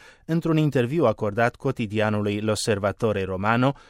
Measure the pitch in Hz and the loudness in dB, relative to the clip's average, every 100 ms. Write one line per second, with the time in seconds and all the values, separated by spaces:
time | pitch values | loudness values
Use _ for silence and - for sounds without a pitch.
0 | - - - 165 165 160 151 135 117 160 | -6 -16 -4 -2 0 2 2 2 0 2
1 | 131 104 107 101 117 - 135 131 113 107 | 2 2 -2 0 0 0 -4 -4 -4 -2
2 | 107 107 104 104 107 104 - 101 101 95 | 0 0 -2 -2 -2 -2 0 0 0 -2
3 | 113 101 92 92 104 117 131 139 - | -2 -2 -4 -4 0 2 2 -2 -10